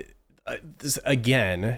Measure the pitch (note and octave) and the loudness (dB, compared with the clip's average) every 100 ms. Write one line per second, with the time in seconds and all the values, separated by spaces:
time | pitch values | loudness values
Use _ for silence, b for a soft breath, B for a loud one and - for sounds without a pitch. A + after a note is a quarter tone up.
0 | - - _ _ - A#2 D#3+ - C#3+ - | -14 -16 _ _ -12 -10 -12 -10 -4 -2
1 | - C3+ A#2 C3 G2 F2+ G#2 | 0 2 4 2 2 0 -2